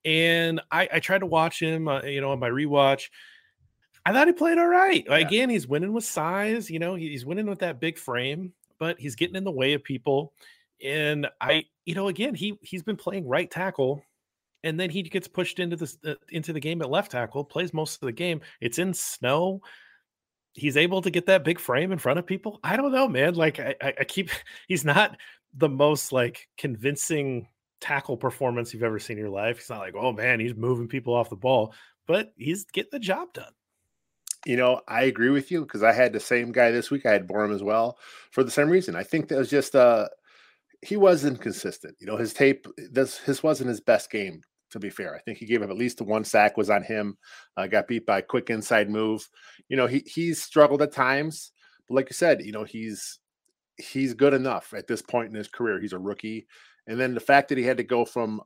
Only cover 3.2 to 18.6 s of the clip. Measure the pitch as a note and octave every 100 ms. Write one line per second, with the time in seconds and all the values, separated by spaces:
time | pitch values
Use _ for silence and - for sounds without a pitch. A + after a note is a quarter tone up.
3.2 | - - _ _ _ _ _ _ F3+ B3
4.2 | D#4+ F4 E4 E4+ F4 F4+ F#4+ F4+ - D3+
5.2 | D#3+ G#3+ B3+ G#3+ B2+ D3 F#3+ A3+ A3 E3+
6.2 | D#3+ F#3+ G#3+ A3+ E3 D#3+ E3+ F#3 D#3+ C3+
7.2 | C3 F#3+ G#3+ F#3+ F3 B2+ E3 E3 - A#2+
8.2 | C3+ D#3 F#3 - _ - D#3+ F3 C#3 A2
9.2 | F3 F#3+ F#3+ C3+ C3+ D3 - B2+ C#3+ C#3
10.2 | D#3 _ - _ _ _ C3+ D3+ D3+ D3
11.2 | C#3+ - B2+ D#3 - _ - F3+ G3 F#3
12.2 | C4+ E3 G#3 G3+ - F#3 G#3+ G3+ F3 G3
13.2 | C3+ D3 E3+ E3 F#3+ F3+ C3 D3 - _
14.2 | _ _ _ _ D#3+ D#3+ F3+ F#3+ E3 F#3+
15.2 | - - F3+ - F3 E3 D3+ - D#3 -
16.2 | - E3 D#3+ D3+ D3+ E3+ C3 E3 - B2
17.2 | A2+ C3+ C#3 D#3 F3+ D#3 D#3 - C3 A#2+
18.2 | F3 D#3 - -